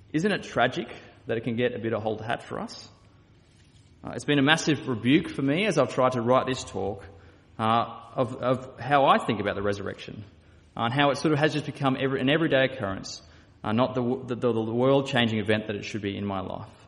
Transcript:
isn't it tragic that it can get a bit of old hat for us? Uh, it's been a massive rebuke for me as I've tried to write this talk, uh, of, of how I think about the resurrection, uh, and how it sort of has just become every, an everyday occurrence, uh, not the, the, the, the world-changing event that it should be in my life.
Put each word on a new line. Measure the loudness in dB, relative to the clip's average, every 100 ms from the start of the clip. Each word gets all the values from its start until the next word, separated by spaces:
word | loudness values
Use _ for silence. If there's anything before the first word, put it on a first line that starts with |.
| -6
isn't | 0 0
it | 0
tragic | -2 2 2 2 -8 -12 -20 -12 -6
that | -4
it |
can | -2
get | 0 0 0
a |
bit | -2
of | -2
old | -2 -4
hat | -4 -6
for | -6 -8
us? | -8 -12 -20 -20 _ _ _ _ _ _ _ -20 -20 -16
Uh, | -12
it's | -6
been | 0 4
a |
massive | 6 4 4 0 -2
rebuke | -2 4 4 2
for | -2
me | 0 0 2
as | 2
I've | 2
tried | 2 2
to | 2
write | 4 4 2
this | -4
talk, | -6 -6 -4 -6 -12 -20 -20 -20 _ -2
uh, | 2 2 0 -6 -8
of, | -4 -4 -2
of | -2 -2 -4 -10
how | 0 4 6
I | 4
think | 2 -2
about | -2
the | -2
resurrection, | -2 -2 -6 -10 -12 -14 -16 -20 _ -20 _ -4
uh, |
and | 0
how | 4 2
it | 4
sort | 2
of | 2
has | 2
just | 0 -6
become | -2 0 0
every, | 0 0
an | 2
everyday | 2 4 2
occurrence, | 2 0 -6 -6 -10 -14 -18 -20 -20 -10
uh, | -2
not | 0 2
the, | 0 -2 -2 -4
the, |
the, | -2 0
the | 0 0
world-changing | 2 4 4 2 2 2 2
event | 0 0 -2
that | -8
it |
should | -8 -6
be | -6 -4
in |
my | -4 -4
life. | -6 -8 -12 -18